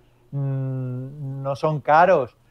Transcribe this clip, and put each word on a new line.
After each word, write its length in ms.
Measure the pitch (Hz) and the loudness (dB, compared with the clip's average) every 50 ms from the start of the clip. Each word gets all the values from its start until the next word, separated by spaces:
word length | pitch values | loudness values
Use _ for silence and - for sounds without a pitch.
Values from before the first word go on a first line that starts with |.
| _ _ _ _ _ _ | _ _ _ _ _ _
mm, 1080 | - 139 139 139 135 135 135 131 131 131 127 127 127 127 131 135 143 151 143 135 135 135 135 | -8 -6 -4 -4 -4 -4 -4 -4 -6 -6 -6 -6 -8 -8 -10 -12 -12 -12 -10 -10 -10 -8 -6
no 120 | 139 139 | -6 -4
son 260 | - - 156 156 143 | -2 -2 -2 -2 -2
caros. 560 | - - 147 160 180 185 185 151 127 113 _ _ _ _ | 2 4 6 6 6 6 4 2 2 -2 _ _ _ _